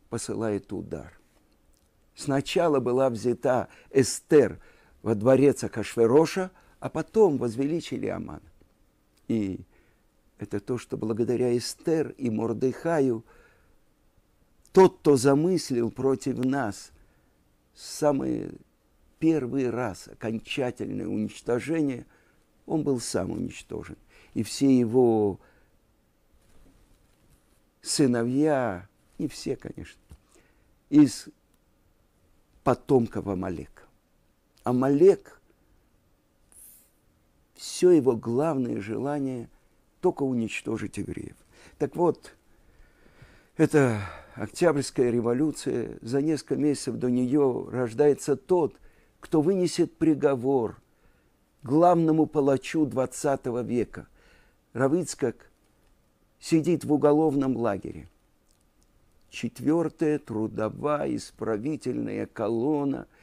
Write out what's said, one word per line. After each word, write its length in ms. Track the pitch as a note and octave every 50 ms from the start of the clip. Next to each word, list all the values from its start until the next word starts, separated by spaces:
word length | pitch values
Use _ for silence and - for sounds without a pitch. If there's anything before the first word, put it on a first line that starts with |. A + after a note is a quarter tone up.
| _ _
посылает 640 | - A#2 - - G#2 G#2 A2+ A2 G#2 G2 - - G#2
удар. 460 | F#2 F2 - - D2+ - - - _ _ _ _ _ _ _ _ _ _ _ _ _ _ _ _ _ _ _ _
Сначала 640 | - - C#3 C3+ C#3 C#3 - - F#3 E3+ E3+ D3 C3+
была 320 | A#2+ B2 B2 C3 C3+ C3
взята 580 | A#2 G#2+ G#2 B2 A#2+ - - C3+ B2+ A#2+ - - - - - -
Эстер 680 | - C3+ B2+ - - - - _ E3 D3 B2 F#2+ - - - - _ _ _ _ _ _ -
во 100 | G#2 A2+
дворец 500 | G2+ G#2 B2 C3 B2+ C#3 C#3+ A#2+ - -
Ахашвероша, 840 | G2+ - A#2 G2 - - A#2+ A#2 A2+ B2 D3+ E3 D3+ - F#3+ F#3 F#3+ - - _ _ _ _
а 100 | - C3
потом 480 | - D#3+ D#3 - - A3 G#3+ F3+ C#3+ B2
возвеличили 680 | A#2+ A#2+ G#2+ B2 C3+ C#3+ E3 E3 - - - - - G#2
Амана. 340 | F#2+ F2+ F2+ - D2 - - - _ _ _ _ _ _ _ _ _ _ _ _ _ _ _ -
И 340 | A#2 A2+ G#2 F#2+ F#2 - - - _ _ _ _ _ _ _ _ _ _ _ _ _ _
это 220 | G#2+ - - G2
то, 180 | - - B2+ A#2
что 180 | - - -
благодаря 600 | G#2+ A2+ A2 A#2 G#2 A#2+ A2 B2 A#2 B2 A#2+ A#2+ B2
Эстер 540 | A#2 - - - - E3+ D#3+ D#3+ D3+ B2
и 180 | - - C3+ A#2+
Мордехаю 960 | A2 G#2+ A2+ A2+ A2+ A2 B2+ C3 A#2+ - - E3 E3+ D#3 C3+ C3 A#2 A2+ - _ - - _ _ _ _ _ _ _ _ _ _ _ _ _ _ _ _ _ _ _ _ _ _ _ _ _ _
тот, 280 | _ F#3+ F#3+ F3+ - _
кто 180 | _ D#3 C#3+ B2+
замыслил 720 | A2+ C#3+ C#3 D3 D#3 F3+ F#3+ D#3+ - - C3+ A#2 A#2 A2
против 480 | - - B2+ C3+ C3+ - - C#3 A#2+ A#2
нас 540 | B2+ C3 C3+ C#3+ B2+ G#2 G2 - - - _ _ _ _ _ _ _ _ _ _ _ _ _ _ _ _ _
самые 800 | - - - - - D3+ D3 C#3+ C3+ C3 C3 A#2+ - - - - - - _ _ _ _ _ _ _ _ _ _ _
первый 500 | D#3 D#3+ D#3+ D3+ C3 A#2+ B2 C#3 B2+ B2
раз 380 | A2 A#2 B2+ G#2+ F2 - - -
окончательное 1000 | - - - A2 A2+ A2 - - - C#3+ C3 B2 - - G#2+ - G#2 G2+ F2+ F2+
уничтожение, 1000 | G2+ G#2 G#2+ G#2 - - - - A#2+ A#2+ A2+ B2+ E3 E3 D3+ C#3 B2+ A#2+ - - _ _ _ _ _ _ _ _ _ _ _
он 180 | - - D#3+ D3
был 160 | C#3+ C3+ A#2+
сам 320 | - - - G#2 F#2 F#2
уничтожен. 680 | - E2+ F2+ E2+ E2+ - - _ D#2 D#2 D#2+ - - - _ _ _ - - _ _
И 100 | - A2
все 340 | - - - C#3 C#3 C3 B2+
его 640 | B2 A2 A2+ C3 B2 A#2 A2+ A2 G#2 G2+ F#2+ - - _ _ _ _ _ _ _ _ _ _ _ _ _ _ _ _ _ _ _ _ _ _ - - - _ _ _ _ _ _ _ _ _ _ _ _ _ _ _ _ _ _ _ _ _ _
сыновья, 1080 | - - - - D3 B2+ A#2+ A#2 A#2 B2 B2+ C#3 D3+ D#3 D3 C3+ B2+ A2 F#2 F2+ F#2+ - _ _ _ _ _ -
не 100 | E3 C#3+
все, 280 | - - - - C3
конечно, 440 | - - - - - - - - _ _ _ - _ _ _ _ _ _ _ _ _ _ _ _ _ _ _
из 400 | C#3+ D3+ D3 B2+ - - - - - _ _ _ _ _ _ _ _ _ _ _ _ _ _ _ _ _ _ _ _ _ _ _ _ _ _
потомков 640 | C3 A#2+ - - - C#3 B2+ A2+ G2+ - G#2+ - G2
Амалека. 560 | G2 F#2 F#2 F#2 F2 D#2 - - - - - _ _ _ _ _ _ _ _ _ _ _ _ _ _ _ _
Амалек, 800 | A#2 B2+ B2 C3 C#3 C#3+ C#3+ E3+ G3 G3+ G3 - - - _ _ _ _ _ _ _ _ _ _ _ _ _ _ _ _ _ _ _ _ _ _ _ _ - - - - - _ _ _ _ _ _ _ _ _ _ _ _ _ _ _
всё 360 | - - - - - F3+ F3+
его 240 | F3+ D#3 A#2+ C3 A#2
главное 640 | A2 - A#2 A#2 C3 D3+ E3 D3+ C3+ B2+ A#2 A#2 A2+
желание – 680 | G2 G#2 A2 G#2+ B2 C#3+ D3 D3 C#3 C3 C3 A#2+ A#2 - _ _ _ _ _ _ _ _ _ _
только 220 | - F3+ - - C#3+
уничтожить 760 | C3+ C3 A#2+ A2+ G#2 - - - - A2+ G#2+ G#2+ - - G#2
евреев. 380 | G2 - - - - - - _ _ _ _ _ - - - _
Так 180 | D3+ C3+ -
вот, 400 | D#3 F3 E3+ - - - - - _ _ _ _ _ _ _ _ _ - _ _ _ _ _ _ _ - - - - _ _ _
это 460 | - D#3 D3 - D3+ C#3 B2 A2 G#2 F#2+ - - - - - -
Октябрьская 760 | - G#2+ G#2+ - - F3+ E3+ D3 C#3+ C3 - - - B2+ B2
революция, 880 | A2+ A#2+ A2 A#2 A#2+ B2 D3+ D#3 - - - C#3 B2 B2 - - - -
за 200 | - A2+ B2 C#3
несколько 360 | C#3+ D#3+ D#3+ C3+ - - C#3 C3
месяцев 380 | C#3 D3+ C#3 - - - A2+
до 140 | A2+ A#2+ B2
неё 600 | B2 B2 B2+ A#2+ C3 D3+ C#3+ C3 A#2+ - - -
рождается 640 | - B2 B2+ A2+ A2 A2+ D3 D3 C#3 C#3+ - - C#3
тот – 400 | C3 - - F#3 F3 D#3 B2+ - - - - _ _ _ _ _ _
кто 220 | - - - D#3
вынесет 560 | C#3+ F3 G3+ F#3 F3+ E3 - - E3+ D3+ - _
приговор 840 | D#3+ D#3+ D#3 C3+ - C#3+ C#3 B2 A#2 C3+ C#3 C3 A2+ F#2+ F#2 - _ _ _ _ _ _ _ _ _ _ _ _ _ _ _ _ -
главному 640 | - C3+ D#3 E3+ F3 F3+ E3+ E3 D#3+ D#3 D#3+ D3+ D3
палачу 580 | - D#3 C#3 C#3 C3+ C3 - - - D#3+ D3+
двадцатого 800 | C3 A2 B2+ B2+ B2 - - - D3 C#3 C3 - C3 A#2 B2 A#2
века. 440 | A2 A#2+ B2 G#2 - - - - - _ _ _ _ _ _ _ _ _ _ _ _ _
Рав 200 | A#2 C3 C3+ D3
Ицхак 560 | F3+ - - - - - A#2 A2 - - _ _ _ _ _ _ _ _ _ _ _ _ _ _ _ _ _ _ _
сидит 460 | - - E3+ D#3+ C#3+ E3+ E3+ C#3 -
в 80 | - D3+
уголовном 640 | C#3 C#3 D3 D3 D3+ D#3+ D#3 C#3 C#3+ C3+ C3 B2+ A#2
лагере. 500 | A#2 A2 G2+ F2+ - D#2 - D#2+ - - _ _ _ _ _ _ _ _ _ _ _ _ _ _ _ _ _ _ _ _ _ _ _ _
Четвёртая 880 | - - - A#2 - - A#2+ C3+ D#3 E3+ E3 D#3 - _ E3 D3+ D3+ C#3+
трудовая 960 | - - A#2 G#2+ A2 G#2+ - A2 G#2+ G#2+ - A2+ A#2 G#2+ G2+ - - C#3 B2
исправительная 1120 | A2+ - - - - A2 G#2+ A2+ G#2 A2 D3 D#3 B2+ - C3 A#2+ A#2+ A#2 A2 G#2 G#2+ G#2+ G#2
колонна, 800 | _ - A2 G#2 A#2 A#2 A#2 D3 D#3 C#3+ C#3+ C#3 C3 A#1 - - _ _